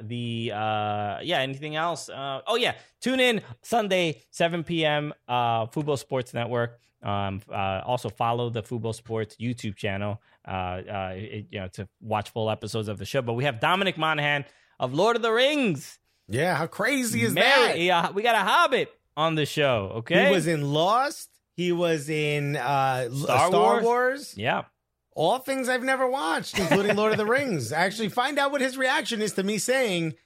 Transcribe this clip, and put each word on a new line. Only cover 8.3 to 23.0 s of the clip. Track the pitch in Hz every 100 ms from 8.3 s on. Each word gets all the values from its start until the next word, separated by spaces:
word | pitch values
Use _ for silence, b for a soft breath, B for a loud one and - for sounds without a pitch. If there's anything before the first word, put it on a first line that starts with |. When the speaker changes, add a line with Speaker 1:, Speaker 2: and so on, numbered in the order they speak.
| 120 120
Speaker 1:
the | 117
Fubo | - 120 113 110
Sports | - 113 107 -
YouTube | 117 120 110 -
channel, | 104 98 104 104 b b -
uh, |
uh, | 95 92 92 95 101 95 95
it, | 107 107 104
you | 101
know, | 92
to | - 95 _
watch | 113 107 -
full | 120 110
episodes | 107 107 113 107
of | 98
the | 98
show. | 139
But | 120
we | 117
have | 143 113
Dominic | 151 185 190 156
Monaghan | 160 151 147 143 139 b b b
of | 127 143
Lord | 220 233
of |
the | 226
Rings. | 226 269 294 226 143 - - _ _ -
Speaker 2:
Yeah, | 117 175 147
how | 165
crazy | - 220 277 233 233
is | 226
Speaker 1:
Mary, | 175 240 539 466
Speaker 2:
that? | 165
Speaker 1:
yeah, | 180 170 170
we | 196
got | 240 220
a | 196
Hobbit | 302 320 233 143 - _ 147
on | 160 156
the | 143
show, | 156 139 117 95 113
okay? | 117 180 262
Speaker 2:
He |
was | 190 156
in | 156 143
Lost. | 151 175 233 285 - - _ _ -
He | 175
was | 175 170 160 143
in, | 156 147 147 143 147
uh, | 123 139 135 127